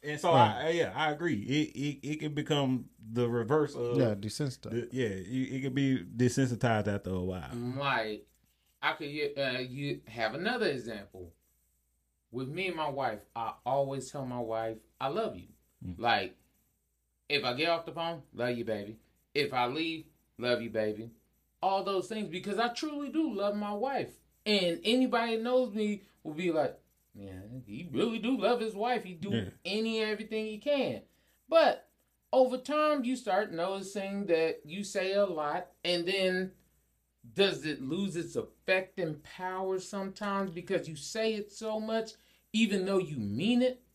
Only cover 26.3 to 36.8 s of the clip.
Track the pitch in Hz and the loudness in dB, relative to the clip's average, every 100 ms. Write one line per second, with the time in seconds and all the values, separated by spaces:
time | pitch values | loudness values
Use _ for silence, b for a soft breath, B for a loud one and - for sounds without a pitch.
26.3 | 151 175 160 135 - _ _ _ - 98 | -2 0 2 0 -2 _ _ _ -16 -12
27.3 | 95 101 127 101 101 175 139 226 226 208 | -12 -12 -14 -12 -12 -6 0 0 0 0
28.3 | 262 233 247 220 196 233 247 180 175 202 | 2 4 2 0 -2 0 0 -4 -10 -2
29.3 | 117 95 - 175 208 226 226 214 214 220 | -2 -2 -8 -4 -2 0 0 0 -2 -4
30.3 | 220 220 214 285 285 240 120 - _ _ | -4 -4 -6 -2 0 0 -2 -10 _ _
31.3 | _ _ 330 302 - - _ _ _ _ | _ _ 6 6 4 -6 _ _ _ _
32.3 | 262 254 254 254 302 302 294 240 254 - | 6 6 4 -2 2 4 2 0 -2 0
33.3 | 190 208 165 180 196 190 208 196 196 202 | 0 0 -2 -2 -2 -6 -6 -4 -4 2
34.3 | 165 160 - 151 180 196 202 185 196 202 | 4 4 0 -8 -8 -4 -2 0 2 2
35.3 | 165 147 165 175 _ 175 175 170 196 185 | 2 -2 -2 -6 _ -2 0 2 2 2
36.3 | 185 185 - _ _ | 2 -2 -6 _ _